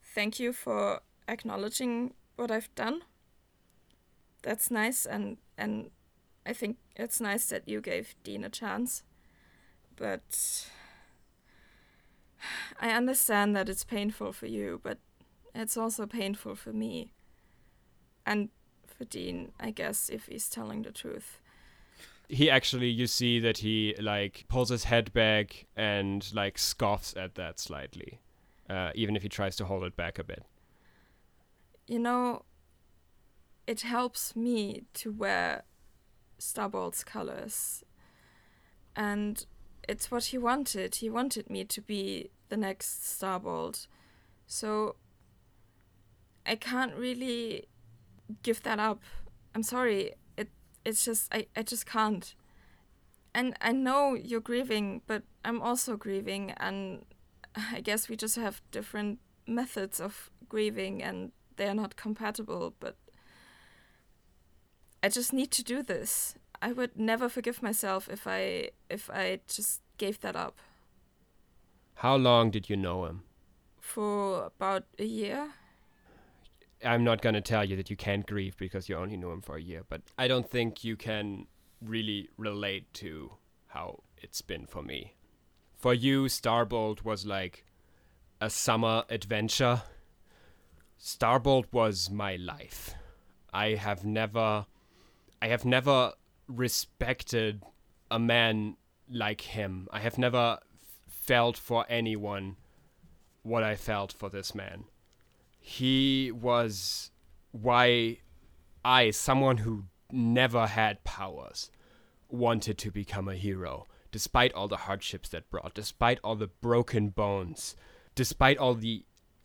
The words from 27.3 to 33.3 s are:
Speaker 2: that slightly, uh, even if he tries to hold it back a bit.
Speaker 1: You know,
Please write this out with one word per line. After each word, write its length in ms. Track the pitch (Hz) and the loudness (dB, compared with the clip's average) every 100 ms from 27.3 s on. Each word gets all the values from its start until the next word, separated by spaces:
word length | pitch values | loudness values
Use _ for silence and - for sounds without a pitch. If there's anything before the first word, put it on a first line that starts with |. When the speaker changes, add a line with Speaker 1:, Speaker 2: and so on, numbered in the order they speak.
Speaker 2:
that 260 | - 85 - | -8 -8 -8
slightly, 600 | - 73 69 82 - - _ _ _ _ - | -8 -8 -10 -12 -14 -16 _ _ _ _ -8
uh, 200 | 95 90 | -4 -4
even 220 | 87 107 107 | -2 0 0
if 60 | |
he 60 | 98 | -2
tries 260 | - 98 - | -2 -4 -2
to 100 | 92 | -4
hold 180 | 95 | -4
it 120 | 90 - | -4 -4
back 220 | 85 - | -6 -6
a 60 | |
bit. 200 | - 92 - _ _ _ - _ _ _ _ _ _ _ _ _ - | -10 -12 -16 _ _ _ -20 _ _ _ _ _ _ _ _ _ -6
Speaker 1:
You 120 | 233 | -2
know, 460 | 233 247 247 - - - _ _ _ _ _ _ _ | 2 2 0 -4 -10 -20 _ _ _ _ _ _ _